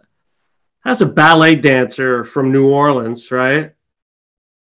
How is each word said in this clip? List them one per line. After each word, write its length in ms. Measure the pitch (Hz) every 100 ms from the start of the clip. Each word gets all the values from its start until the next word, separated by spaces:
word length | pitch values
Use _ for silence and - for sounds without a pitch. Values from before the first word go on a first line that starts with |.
| _ _ _ _ _ _ _ _
how 80 | -
does 120 | -
a 40 | 147
ballet 500 | 156 156 165 160 156
dancer 680 | 147 127 123 - 131 123
from 300 | 117 147 135
New 180 | 131 135
Orleans, 640 | 143 147 131 113 120 -
right, 400 | 127 127 147 156 _ _ _ _ _ _ _ _ _ _